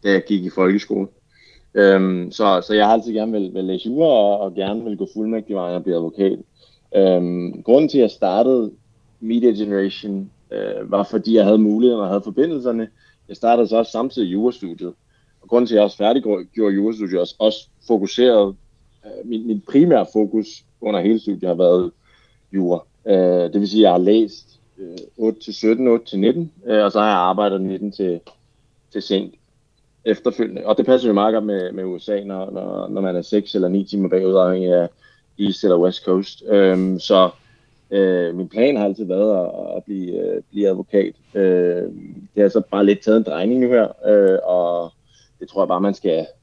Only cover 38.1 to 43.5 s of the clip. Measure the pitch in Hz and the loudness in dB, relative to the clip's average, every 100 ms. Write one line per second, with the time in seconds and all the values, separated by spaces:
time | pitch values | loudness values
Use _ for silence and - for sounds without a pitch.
38.1 | 90 85 87 92 107 127 135 104 98 101 | 2 -2 -4 -8 0 2 2 -2 -2 -4
39.1 | 92 107 98 87 95 87 87 95 98 90 | 0 2 2 -2 -6 -10 -10 -8 -8 -6
40.1 | 87 90 92 - - 98 95 95 101 95 | -6 -4 -6 -8 -2 0 0 0 0 0
41.1 | - _ 104 95 90 90 87 90 87 80 | -4 _ -2 2 2 2 -2 -6 -10 -18
42.1 | - 98 - 101 110 95 98 101 101 - | -20 -12 2 2 2 -2 2 2 2 2
43.1 | 110 107 78 95 | 2 2 -4 -2